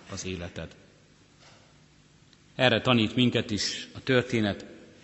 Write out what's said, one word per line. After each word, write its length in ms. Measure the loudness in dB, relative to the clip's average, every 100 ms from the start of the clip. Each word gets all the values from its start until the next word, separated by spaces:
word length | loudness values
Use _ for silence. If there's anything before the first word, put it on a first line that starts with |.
| -16
az 140 | -12 -10
életed. 500 | -10 -10 -12 -14 -16 -20 _ _ _ _ _ -20 -20 _ _ _ _ _ _ _ _ _ 0
Erre 260 | 2 4
tanít 340 | 4 4 2 2
minket 360 | 2 2 -2
is 360 | -4 -4 -6 -12
a 100 | -10
történet, 600 | 0 2 2 0 0 -2 -10 -20 -20 -20